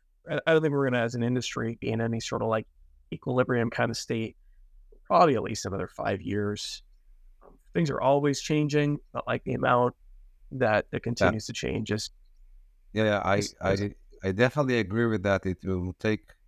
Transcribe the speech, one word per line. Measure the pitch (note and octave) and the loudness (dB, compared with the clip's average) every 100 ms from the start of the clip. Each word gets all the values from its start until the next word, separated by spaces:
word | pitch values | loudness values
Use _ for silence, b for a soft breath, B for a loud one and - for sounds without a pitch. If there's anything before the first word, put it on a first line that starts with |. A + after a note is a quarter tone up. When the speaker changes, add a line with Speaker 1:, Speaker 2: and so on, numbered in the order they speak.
| _ _ - | _ _ -8
Speaker 1:
I, | D3+ - | -2 2
I | |
don't | D#3+ | 4
think | D#3 | 4
we're | C#3+ C3+ | 2 2
gonna, | B2 | 2
as | A#2 | 0
an | A#2+ | 0
industry, | A#2 B2+ - - A2+ A#2 | 0 0 -2 -4 -6 -4
be | A#2 | -4
in | A2+ | -2
any | A#2 A#2 | 0 -2
sort | - B2+ | -4 -4
of, | A2+ | 0
like, | A2 - _ - - _ | -2 -4 _ -20 -20 _
equilibrium | - - B2+ B2 B2 A#2 | -10 -2 0 2 2 0
kind | - A#2 | 0 -2
of | A2+ | -2
state, | - A#2 A2 - - - - - - - | -4 -4 -6 -10 -20 -20 -20 -20 -20 -14
probably | - F3 F3 A2+ | 2 4 6 4
at | |
least | F#2 - | -2 -6
another | G#2 G2 F2+ | -6 -6 -6
five | - - G2 | -6 -4 -4
years. | G#2 G#2 G#2 G#2 - - - - - - - - | -2 -2 -2 -4 -8 -12 -16 -20 -20 -20 -20 -20
Um, | - - _ | -20 -20 _
things | F3 D#3 | -2 0
are | B2+ | 2
always | B2+ C#3+ C#3+ C3+ | 2 4 2 0
changing, | - D3+ D3 D3 D3 D3 - | 0 0 2 2 0 -2 -6
but, | B2 - | -8 -4
like, | A#2+ | -4
the | - | -4
amount | B2 B2+ B2 B2 - - - - - - | -2 2 4 2 -2 -14 -20 -20 -20 -12
that, | C3+ A#2 G#2+ - | -2 2 2 0
that | B2 | -4
Speaker 2:
Yeah. | |
Speaker 1:
continues | A#2 A#2+ F#2 A2 - | -4 2 2 2 -4
to | |
change | - C2 D2 - | -6 -4 -4 -4
is | G#2+ - - - - - - - _ - | -4 -6 -14 -20 -20 -20 -20 -20 _ -8
Speaker 2:
Yeah, | G#2 | -2
yeah, | A2 G#2 | 0 2
I, | F#2 G2+ | 2 0
Speaker 1:
is, | G2 - | 0 -4
Speaker 2:
I, | F#2+ | -2
Speaker 1:
is | G2 G2+ - - - | 0 -2 -8 -20 -8
Speaker 2:
I | F#2+ | -4
definitely | F#2+ B2 D3 C3+ A#2+ | 2 2 2 0 0
agree | F#2 A2 A#2 | 0 0 0
with | G#2+ | 0
that. | G2+ G2 F#2+ | 0 0 0
It | F2+ | -4
will | F#2+ F#2 F#2 - | -4 -4 -4 -4
take | A2 G#2+ - - | -2 -2 -6 -20